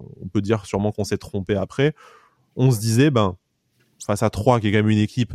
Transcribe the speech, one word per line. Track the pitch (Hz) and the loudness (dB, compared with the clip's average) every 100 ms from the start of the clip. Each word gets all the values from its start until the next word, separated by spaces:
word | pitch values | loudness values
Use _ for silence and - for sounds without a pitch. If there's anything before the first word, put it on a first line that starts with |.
| - - | -20 -16
on | 92 | -6
peut | 107 | -4
dire | 98 110 - | -2 -2 -2
sûrement | 98 104 | -4 -4
qu'on | 104 | -4
s'est | 98 101 | -6 -6
trompé | - 101 92 101 | -6 -8 -4 -4
après, | 95 - 147 - - - _ _ _ - | -4 -2 -2 -2 -14 -20 _ _ _ 0
on | 131 | 2
se | 110 | 2
disait, | 113 113 151 | 2 4 4
ben, | 120 98 92 _ _ _ _ _ _ | 4 0 -2 _ _ _ _ _ _
face | - 101 | -6 -2
à | 110 | -2
Troyes, | - 113 120 | 0 2 2
qui | 104 | 2
est | |
quand | 107 | 2
même | 107 | 2
une | 107 | 2
équipe | 104 - 117 | 0 -2 -6